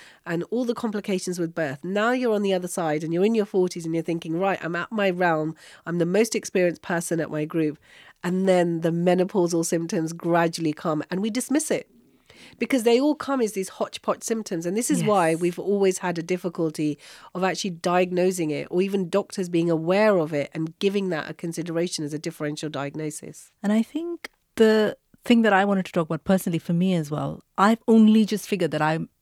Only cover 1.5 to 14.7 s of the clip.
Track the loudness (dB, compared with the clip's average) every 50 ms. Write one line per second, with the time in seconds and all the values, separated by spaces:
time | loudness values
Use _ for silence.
1.5 | -2 -4 -4 -4 -4 -6 -6 -4 -2 0 2 2 0 0 0 0 0 0 2 0
2.5 | 0 0 -2 -4 -4 -2 -2 0 -2 -2 -2 -2 0 2 2 4 4 2 0 2
3.5 | 2 2 2 2 -2 -6 -6 -4 -4 -2 -2 -2 -4 -4 -4 -4 -2 0 0 0
4.5 | 0 -2 -4 -4 -4 -4 -6 -4 -2 0 0 0 2 2 2 2 2 2 0 -4
5.5 | -6 -8 -16 -20 -20 -14 _ -4 0 0 0 2 4 2 2 2 0 -4 -6 -2
6.5 | 0 2 2 2 0 -2 -6 -4 -4 -4 -2 -2 -2 -2 -2 -2 -4 -4 -4 -2
7.5 | 0 0 0 0 -2 -6 _ _ -20 -20 -20 -20 _ _ -4 -2 0 2 4 4
8.5 | 4 4 4 2 0 0 0 0 0 2 2 4 4 4 2 2 2 0 2 2
9.5 | 2 0 0 0 -2 -2 -2 -2 -2 -4 -4 -4 -6 -6 -2 2 2 4 2 2
10.5 | 0 -2 -4 -4 -4 -2 -4 -2 -2 -2 -4 -4 -4 -4 -4 -4 -4 -4 -4 0
11.5 | -2 -2 0 0 -4 -4 -4 -10 _ _ _ _ _ _ _ -20 -20 -20 -20 -20
12.5 | -8 _ -2 0 0 2 4 4 4 4 4 2 0 0 -2 -4 -2 0 -2 -2
13.5 | -2 -6 -6 -8 -6 -6 -6 -6 -6 -6 -4 -4 -4 -4 -4 -4 -4 -4 -4 -6
14.5 | -6 -4 -4 -2